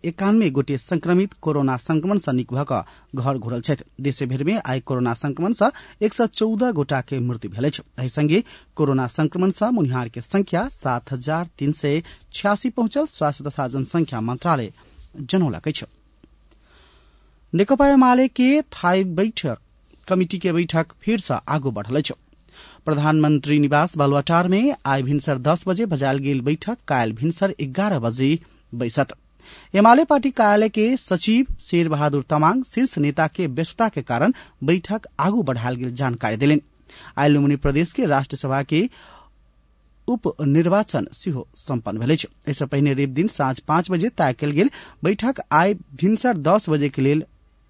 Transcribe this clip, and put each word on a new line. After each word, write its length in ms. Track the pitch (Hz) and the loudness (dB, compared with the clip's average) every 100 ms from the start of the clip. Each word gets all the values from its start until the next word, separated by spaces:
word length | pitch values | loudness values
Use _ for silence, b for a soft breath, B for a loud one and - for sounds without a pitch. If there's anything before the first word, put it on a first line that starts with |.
एकानवे 440 | 165 165 196 220 190 | -6 -2 2 4 2
गोटे 260 | 135 135 135 | 0 -2 -4
संक्रमित 540 | - 170 170 175 196 - | -2 -2 2 2 0 -4
कोरोना 340 | 156 147 135 127 | -4 0 0 -2
संक्रमण 420 | - 160 165 202 | -2 -2 0 -2
से 140 | - | -2
निक 200 | 127 120 | -4 -2
भऽ 120 | 123 | -4
कऽ 560 | 143 117 - - _ 135 | -2 -4 -6 -16 _ -6
घर 180 | 127 131 | -4 -4
घुरल 220 | 110 120 | -6 -6
छथि। 240 | - 139 - - | -4 -6 -8 -8
देशे 260 | 139 131 127 | -6 -4 -4
भर 180 | 131 | -4
में 160 | 147 220 | -2 -4
आइ 160 | - 131 | -4 -6
कोरोना 340 | - 127 123 | -4 -2 -2
संक्रमण 380 | 117 147 135 180 | -4 -6 -4 -4
से 180 | 233 226 - B B | 0 -2 -2 B B
एक 120 | 214 | -2
सय 120 | - 226 | 0 -2
चौदह 440 | - 220 214 247 | 0 -2 0 -2
गोटा 280 | 170 139 135 | -2 -2 -2
के 180 | - 135 | -4 -4
मृत्यु 320 | 123 117 101 | -4 -4 -8
भेल 160 | 101 139 | -4 -2
अछि। 160 | - - - | -4 -10 -10
एहि 100 | 131 | -6
संगे 340 | - 147 185 - B B | -2 2 2 -2 B B
कोरोना 340 | - 143 131 123 | -2 0 0 -2
संक्रमण 420 | - 156 180 190 | -2 -2 0 0
से 200 | - 214 | 0 0
मुनिहार 380 | 240 139 127 117 | 0 0 -2 -6
के 120 | 120 | -10
संख्या 460 | - 196 196 170 247 | -4 -2 0 -2 -4
सात 440 | - 135 120 - | -6 -4 -4 -4
हजार 360 | 131 127 160 175 - | -8 -4 -4 -4 -4
तीन 140 | 139 | -4
सय 300 | 151 147 151 - B B | -2 0 -2 -4 B B
छियासी 420 | - 202 208 247 | -4 0 0 -2
पहुंचल। 360 | 254 226 285 311 | -2 -2 -2 -4
स्वास्थ्य 360 | - 151 - | -2 -2 -2
तथा 240 | 139 143 131 | -8 -6 -4
जनसंख्या 520 | 135 131 170 160 117 | -4 -2 0 0 -2
मंत्रालय 520 | 113 127 175 147 107 - b b b - | -4 -2 0 0 -2 -10 b b b -14
जनौलक 520 | 131 190 160 85 156 | -2 0 0 -2 -6
अछि। 180 | - - _ _ _ _ _ _ b b b b b b b b b b | -6 -10 _ _ _ _ _ _ b b b b b b b b b b
नेकपा 360 | 165 202 277 277 | 0 2 4 6
एमाले 400 | 277 254 247 262 | 8 6 6 2
के 300 | - 254 294 - | 2 4 4 0
थाई 300 | - 175 190 | -2 0 2
बैठक 540 | 190 165 220 - 147 110 _ _ _ _ - | 0 0 -2 -2 -6 -6 _ _ _ _ -2
कमिटी 300 | 185 180 185 | 0 0 -2
के 140 | 180 | 0
बैठक 400 | 165 175 165 165 _ | 0 0 0 -2 _
फिर 180 | - 226 | -4 -2
से 140 | - 131 - | -2 -4 -2
आगू 220 | 151 131 | -2 -2
बढ़ल 260 | 104 104 135 | -6 -4 -2
अछि। 180 | - - _ _ _ B B B | -2 -6 _ _ _ B B B
प्रधानमंत्री 720 | - 147 151 156 151 151 147 151 | -4 0 2 4 4 2 2 2
निवास 380 | 143 147 175 156 | 4 2 2 2
बालुवाटार 520 | 143 143 139 170 180 | 2 2 2 2 2
में 260 | 190 269 - 143 | 2 2 0 -2
आइ 160 | 139 | 0
भिनसर 360 | 131 147 160 131 | 0 -2 -2 -2
दस 240 | 135 170 190 | 0 0 0
बजे 180 | 180 226 | -2 -2
बजायल 320 | 147 139 139 | 0 0 0
गेल 220 | 139 135 | -2 -2
बैठक 380 | 131 160 - 240 - | -2 -2 -4 -8 -2
काल्हि 260 | 135 113 110 | 0 0 -2
भिनसर 380 | 151 165 196 - | -4 -2 -2 -2
एगारह 380 | 143 131 208 156 | -6 -2 -2 0
बजे 380 | 113 120 135 165 b b b | -2 0 0 0 b b b
बैसत। 400 | 120 120 139 170 - _ _ B B B | -6 -4 -2 -4 -6 _ _ B B B
एमाले 300 | 196 220 254 | 4 6 6
पार्टी 260 | 330 285 269 | 6 2 2
कार्यालय 380 | - 208 208 214 | 2 4 4 2
के 280 | 214 220 262 | 2 0 0
सचिव 580 | - 175 - 233 269 - | -2 -2 2 2 2 -4
शेर 280 | - 170 165 | -2 0 2
बहादुर 360 | 151 147 143 131 | 0 0 0 0
तमांग 340 | 151 156 131 | 2 4 2
शीर्ष 320 | 131 - 262 - | -2 -2 0 0
नेता 280 | 143 147 156 | 0 0 0
के 180 | - 165 | 0 -4
व्यस्तता 420 | 127 165 - 226 | -2 -4 -2 -2
के 140 | 151 | -2
कारण 300 | - 120 185 - B B | -4 0 2 0 B B
बैठक 440 | 135 180 - 214 - - | 0 0 0 -8 -6 -2
आगू 220 | 160 226 | 0 0
बढ़ायल 340 | 139 123 120 127 | 0 -2 -4 -4
गेल 180 | 127 | -6
जानकारी 420 | 123 131 117 110 110 | -4 -4 -2 -2 2
देलनि। 240 | 143 151 - _ - B B B | 2 2 0 _ -20 B B B
आइ 100 | 147 | 2
लुम्बिनी 280 | 147 139 143 | 4 2 0
प्रदेश 360 | 143 139 170 | 0 0 -2
के 140 | - 247 | -2 0
राष्ट्र 300 | 135 135 139 | 0 -2 -6
सभा 260 | 135 135 | -4 -4
के 240 | 139 151 247 B B B B _ _ _ _ _ _ _ - | 0 0 0 B B B B _ _ _ _ _ _ _ -4
उप 260 | 240 175 - | -4 -2 -2
निर्वाचन 640 | 147 151 170 196 214 135 - | 2 4 4 2 0 -4 -4
सेहो 360 | - 190 131 - - | -8 -6 -6 -8 -14
संपन्न 420 | - 123 117 110 | -6 -6 -4 -4
भेल 140 | 120 | 0
अछि। 160 | 160 - _ | 0 -2 _
एहिसँ 280 | - 139 135 | -6 -4 -2
पहिने 260 | 139 147 | 0 2
रवि 140 | 135 139 | 2 -2
दिन 200 | 131 214 | 0 -2
साँझ 280 | - 135 131 | -2 -4 -4
पाँच 300 | - 160 180 | -2 0 0
बजे 180 | 175 220 | -2 -2
तय 260 | - 147 123 | 0 -2 0
कयल 120 | 147 | -2
गेल 180 | 147 247 B B B | 2 0 B B B
बैठक 380 | 175 202 233 269 - | -2 0 -2 -4 0
आइ 220 | 151 190 196 - | 4 4 0 -8
भिनसर 420 | 135 185 220 247 190 | -2 0 2 0 0
दस 300 | 147 208 - | 2 2 2
बजे 180 | 156 143 | 0 0
के 140 | - | 0
लेल 220 | 135 151 - _ _ _ | 2 2 -2 _ _ _